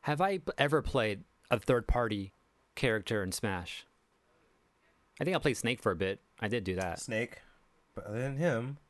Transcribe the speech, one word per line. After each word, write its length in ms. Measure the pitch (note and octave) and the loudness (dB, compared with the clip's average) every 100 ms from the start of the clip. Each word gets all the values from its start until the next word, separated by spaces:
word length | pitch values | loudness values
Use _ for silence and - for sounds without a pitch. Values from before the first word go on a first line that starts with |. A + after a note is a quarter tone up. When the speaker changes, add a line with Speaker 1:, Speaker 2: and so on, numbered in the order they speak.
Speaker 1:
have 180 | - D3+ | -2 0
I 160 | F#3+ G3 | 2 0
p-, 120 | - - | -4 0
ever 220 | C#3+ D3 | 4 4
played 400 | - C3+ A2 G2+ - _ _ | 2 2 2 0 -8 _ _
a 80 | A#2+ | 0
third-party 760 | - B2 A2+ B2 A#2 G#2+ G2 _ _ _ _ - | 4 2 4 2 2 -2 -4 _ _ _ _ -2
character 480 | C3+ A2 G2 A2 | 0 0 0 -2
in 80 | F#2+ | -2
Smash? 540 | - A2 F#2 F2+ - - _ _ _ _ _ _ _ _ _ _ _ _ - | -2 -2 -2 -6 -12 -14 _ _ _ _ _ _ _ _ _ _ _ _ -4
I 40 | |
think 120 | D#3 F#3 | -2 2
I 40 | |
played 160 | D3+ A#2 | 0 0
Snake 240 | A#2 B2 | 0 0
for 100 | A2 | 0
a 20 | F2 | 0
bit. 240 | F#2+ G2+ _ - | 0 -2 _ -6
I 80 | G#2+ | -2
did 140 | A#2 F#2+ | -2 0
do 100 | F#2 | -2
that. 240 | F#2 E2+ | -2 -4
Speaker 2:
Snake. 400 | - A2 B2 - - _ _ _ _ - | -4 -2 -2 -6 -20 _ _ _ _ -14
But 100 | - | -8
other 120 | A2 | -4
than 160 | C3+ C#3 | -4 0
him. 400 | E3+ A#2 B2 C#3+ | 2 2 -2 -8